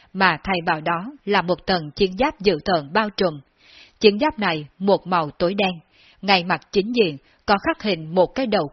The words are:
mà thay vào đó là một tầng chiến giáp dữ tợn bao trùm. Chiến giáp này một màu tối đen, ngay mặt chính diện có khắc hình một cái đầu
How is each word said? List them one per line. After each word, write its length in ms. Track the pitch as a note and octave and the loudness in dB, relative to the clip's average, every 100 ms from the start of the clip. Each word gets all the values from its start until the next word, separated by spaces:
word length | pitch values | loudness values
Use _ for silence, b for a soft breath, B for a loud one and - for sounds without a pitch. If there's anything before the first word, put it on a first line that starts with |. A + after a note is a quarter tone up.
| b | b
mà 260 | F#3 F#3 D3+ | 0 2 0
thay 120 | G3 F3+ E3+ | -2 -2 -2
vào 140 | D#3 | -2
đó 320 | D#3+ E3+ G#3+ D4+ | -2 -4 -6 -10
là 180 | - G3+ | -2 0
một 240 | E3+ F3 - | 0 -2 -2
tầng 240 | F3+ D3+ | -2 -2
chiến 260 | - F#3+ F#3 | -2 -2 0
giáp 220 | C#4 - | -2 0
dữ 180 | G3 D#3 | 0 0
tợn 280 | - E3+ C#3 | 0 -2 0
bao 180 | G3+ G#3+ | -2 -2
trùm. 300 | - F#3 D3 - _ b b b b | 0 -2 -2 -16 _ b b b b
Chiến 180 | G#3+ G#3 | 4 4
giáp 200 | D4+ D4+ | 0 -2
này 280 | G3 D#3+ D3 - | -2 -2 -8 -4
một 280 | G3 F3+ F3 | 0 2 2
màu 240 | F3+ D3 | -2 -2
tối 240 | - F3+ | -2 -2
đen, 260 | G3+ F#3+ E3+ - b b b | 0 -2 -4 -14 b b b
ngay 220 | F#3+ F#3+ | 0 2
mặt 160 | F3 E3 _ | 2 -4 _
chính 200 | G3+ G#3 | -2 0
diện 220 | A#3+ F#3 C#3 b b - | 2 0 -2 b b 0
có 80 | G3 D#4+ | 0 0
khắc 160 | D#4+ | -2
hình 320 | G#3+ E3 D#3 | -2 -4 -2
một 120 | F3+ E3+ | 2 2
cái 200 | - C4 | 0 -2
đầu 220 | G3+ D3 | -2 -2